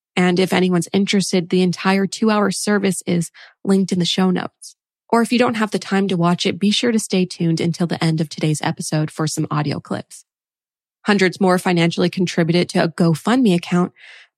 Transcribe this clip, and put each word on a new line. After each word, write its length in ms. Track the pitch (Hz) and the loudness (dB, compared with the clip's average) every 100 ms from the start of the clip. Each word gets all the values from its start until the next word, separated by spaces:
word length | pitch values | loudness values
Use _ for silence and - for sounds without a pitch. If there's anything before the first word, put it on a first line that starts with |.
| _ - | _ 0
And 240 | 180 180 | 2 2
if 120 | 185 | 2
anyone's 380 | 185 185 180 - | 2 2 0 0
interested, 580 | 196 202 202 - 185 170 | -2 0 0 0 -2 0
the 120 | 185 | 2
entire 460 | 185 165 190 196 196 | 2 0 0 0 0
two-hour 420 | - 220 214 196 | 0 0 2 0
service 540 | 180 - 208 196 175 - | -2 -2 0 0 -2 -2
is 260 | 170 165 - - _ | -2 -4 -10 -20 _
linked 280 | - 190 185 | 0 2 2
in 80 | 185 | 0
the 60 | 170 | 0
show 260 | - 185 | 0 0
notes. 440 | 180 - - - _ _ _ _ | 0 -4 -12 -20 _ _ _ _
Or 120 | 233 | 0
if 100 | 226 | 2
you 60 | 240 | 2
don't 160 | 247 | 0
have 180 | 220 214 | 0 -4
the 80 | 185 | -4
time 280 | - 196 196 | -2 -2 0
to 100 | 180 | 0
watch 300 | 175 175 - | 0 0 -2
it, 120 | 175 | 0
be 120 | 202 | 0
sure 200 | 214 247 | 0 0
to 80 | 220 | 0
stay 260 | - 185 180 | 0 -2 -2
tuned 360 | - 170 160 | -2 -2 0
until 260 | 165 156 170 | -2 -2 -4
the 160 | - | -2
end 160 | 165 160 | -2 -2
of 80 | 160 | -4
today's 340 | - 156 151 | -2 -2 -2
episode 500 | 160 - - 156 156 | -4 -6 -4 -4 -4
for 160 | - 156 | -4 -4
some 200 | - 156 | -4 -4
audio 280 | 151 147 - | -4 -4 -6
clips. 460 | - - - - _ _ _ _ _ _ _ _ - | -8 -10 -10 -20 _ _ _ _ _ _ _ _ 0
Hundreds 340 | 208 180 - | 2 2 2
more 180 | 190 180 | 2 2
financially 520 | 190 175 170 - 175 | 2 2 2 2 -2
contributed 580 | - 175 - 165 175 - | 0 -2 0 2 0 0
to 160 | 180 | 0
a 60 | 165 | 0
GoFundMe 640 | - 170 156 202 254 233 175 | 2 0 2 0 2 2 2
account 380 | - 175 185 - - - - | 0 0 -2 -6 -20 -20 -20